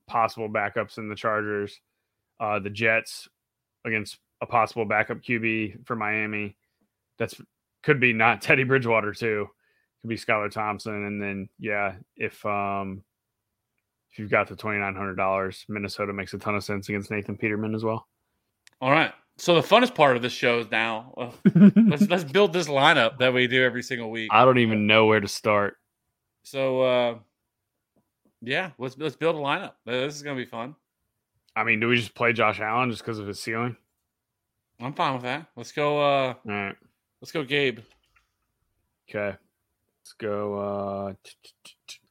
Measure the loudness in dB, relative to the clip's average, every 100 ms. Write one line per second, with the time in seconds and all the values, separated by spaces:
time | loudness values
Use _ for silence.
0 | -6 0 0 -2 -4 -2 -2 -4 -6 -8
1 | -10 -6 -2 -2 -2 -4 -6 -10 _ _
2 | _ _ _ -8 -4 -4 -6 -2 0 0
3 | -2 -16 -20 _ _ _ _ _ -4 -4
4 | -6 -14 _ -14 -2 0 0 -2 -2 0
5 | -2 -4 -4 -4 -2 -4 -6 -10 -10 -6
6 | -4 -4 -4 -6 -8 -12 _ _ _ _
7 | _ -8 -8 -8 -20 _ _ _ 0 2
8 | 2 4 2 2 2 2 4 2 2 0
9 | 0 -4 -2 -2 -4 _ _ _ _ _
10 | -10 -8 -2 -2 -2 -6 -6 -6 -6 -6
11 | -6 -6 -6 -6 -10 -10 -6 -4 -4 -6
12 | -18 -10 -10 -8 -6 -4 -4 -4 -6 -10
13 | _ _ _ _ _ _ _ _ _ _
14 | _ -12 0 0 0 -6 -6 -4 -4 -6
15 | -6 -2 -2 0 -4 -8 -10 -8 -8 -6
16 | -6 -6 -8 -8 -4 -4 -4 -8 -6 -6
17 | -4 -8 -6 -6 -4 -4 -4 -4 -4 -6
18 | -10 _ _ _ _ _ _ -6 2 2
19 | 2 -4 _ -6 2 4 6 4 4 4
20 | 4 4 0 -2 0 0 -2 -2 -2 -4
21 | -8 -12 -12 2 4 10 10 10 6 6
22 | 2 2 2 4 4 2 0 4 6 6
23 | 4 4 2 4 2 4 2 0 -8 -8
24 | -8 -8 2 6 8 6 4 2 6 6
25 | 6 4 2 -4 0 2 0 -4 _ _
26 | _ _ _ _ -12 -4 -2 0 2 2
27 | 0 -4 _ _ _ _ _ _ _ _
28 | _ _ _ _ -6 -6 -6 -8 -12 -6
29 | -8 -4 -2 -2 -2 -4 -6 -14 -6 -4
30 | -4 -8 -10 -8 -8 -10 -12 -14 _ _
31 | _ _ _ _ _ -4 0 2 2 2
32 | 0 -2 0 2 2 0 -2 -2 -2 -4
33 | -8 -8 -8 -8 -6 -4 -4 -6 _ _
34 | _ _ _ _ _ _ _ -14 -12 -4
35 | -4 -2 -6 -8 -10 -18 -12 -4 -2 0
36 | 2 0 -2 -6 -8 -8 -8 -12 _ _
37 | _ _ -10 -8 -2 0 0 -4 -14 _
38 | _ _ _ _ _ _ _ _ _ _
39 | _ -6 -6 -8 _ _ _ _ _ _
40 | -20 -8 -4 -4 -4 -4 -4 -4 -4 -6
41 | -8 -10 -20 -20 -20 _ -20 _ -20 -20
42 | _